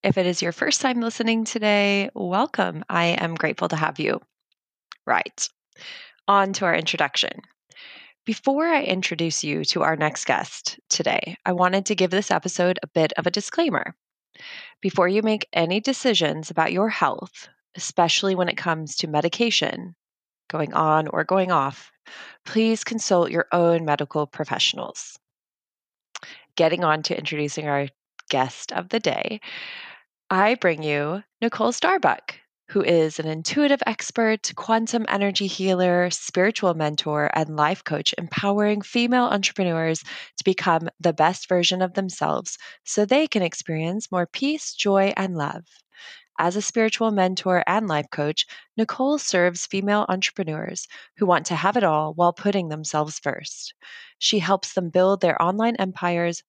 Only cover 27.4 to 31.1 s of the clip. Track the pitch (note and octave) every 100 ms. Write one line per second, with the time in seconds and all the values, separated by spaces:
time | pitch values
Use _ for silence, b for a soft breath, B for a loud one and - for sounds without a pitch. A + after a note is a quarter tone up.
27.4 | D3 D3 D3+ C#3+ C#3+ _ _ _ - C#3
28.4 | C3 - - - F#3 A3+ F#3+ - - G#3+
29.4 | B B B B B B B _ _ F#3+
30.4 | G#3 B3 F#3 D#3 D#3 D3 D3